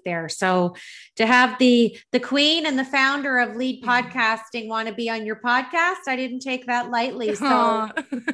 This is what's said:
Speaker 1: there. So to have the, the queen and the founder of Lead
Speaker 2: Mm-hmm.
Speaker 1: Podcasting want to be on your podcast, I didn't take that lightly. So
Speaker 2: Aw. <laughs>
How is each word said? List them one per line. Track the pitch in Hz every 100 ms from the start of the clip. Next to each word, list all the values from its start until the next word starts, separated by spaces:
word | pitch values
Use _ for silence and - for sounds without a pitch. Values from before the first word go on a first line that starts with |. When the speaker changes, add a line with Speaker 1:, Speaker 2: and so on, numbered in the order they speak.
Speaker 1:
there. | 180 170 160
So | - 185 185 175 180 - - -
to | - 220
have | 247 254 -
the, | 254 240 233 - -
the | 247
queen | 247 285 294 330 311
and | 262
the |
founder | 262 277 269 285 277 254
of | 233
Lead | 220 262 262
Speaker 2:
Mm-hmm. | 233
Speaker 1:
Podcasting | 247 254 254 226 220 - 240 220
want | 220 226
to |
be | 220 226
on | 226
your | 214 220
podcast, | 240 247 262 330 339 381 285
I | 254
didn't | 254 254
take | 262 254 247
that | 240 240
lightly. | 240 254 254 220 208
So | 269
Speaker 2:
Aw. | 247 233 220 214 214
<laughs> | - 247 277